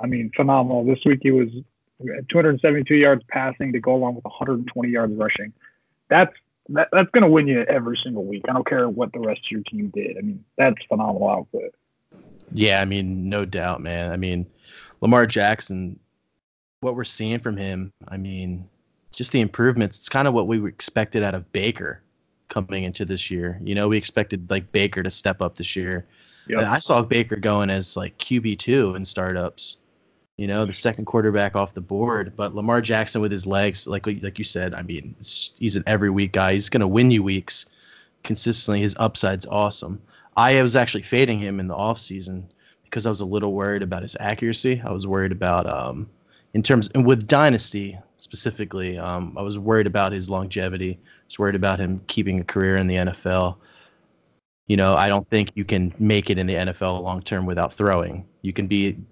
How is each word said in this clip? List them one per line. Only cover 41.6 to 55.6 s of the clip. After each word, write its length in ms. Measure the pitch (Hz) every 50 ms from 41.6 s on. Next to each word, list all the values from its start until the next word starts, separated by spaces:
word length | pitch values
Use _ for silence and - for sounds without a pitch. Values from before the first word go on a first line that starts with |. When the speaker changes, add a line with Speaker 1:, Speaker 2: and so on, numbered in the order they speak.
Speaker 2:
in 80 | 92 92
the 60 | 85
offseason 720 | - 101 110 117 - - - 95 95 90 92 92 92 90 - _ _ _ _ _ _ _
because 200 | _ - 117 104
I 60 | 113
was 100 | 107 95
a 60 | 101
little 260 | 92 101 104 104 101 98
worried 300 | 101 98 101 101 101 98
about 200 | 90 90 92 -
his 140 | - - -
accuracy. 640 | 104 104 107 - 120 113 113 - - 131 127 120 113
I 80 | 110
was 160 | 98 98 98
worried 260 | 95 95 95 95 95 -
about, 340 | - 92 90 87 87 -
um, 420 | - - 67 60 64 64 - 107 - - _ _ _ _ _ _ _ -
in 80 | 107 107
terms, 260 | - 135 117 104 95 -
and 100 | 135 123
with 240 | 123 135 117 107 104
Dynasty 720 | 147 139 151 147 123 110 - - - 101 98 98 92 92 - _ _
specifically, 800 | _ - - - - - 117 104 - 104 87 92 98 92 90 90
um, 380 | 87 85 90 90 87 90 80 -
I 60 | 71 98
was 160 | 101 101 101
worried 280 | 98 110 110 110 104
about 260 | 101 90 104 98 95 101
his 180 | 95 92 92
longevity. 680 | 98 92 95 92 - 101 92 92 92 90 92 92 90 - _
I 240 | _ - _ _
was 120 | - - -
worried 160 | 101 98 101
about 260 | 95 98 98 95 92
him 200 | 95 90 95 92 -
keeping 340 | - - 113 98 98 92 92
a 40 | 87
career 320 | - - 101 95 95 95
in 100 | 95 95
the 100 | 92 92
N 120 | 92 90 92
F 180 | 92 - -
L. 320 | 92 92 92 92 90 92 - _ _ _ _ _ _ _ _ _ _ _ _ _ _ _ _ _ _ _ _ _ -
You 80 | 104
know, 180 | 98 95 95 95
I 140 | 73 98 101
don't 200 | 101 101 95 -
think 220 | 113 107 101 - -
you 80 | 104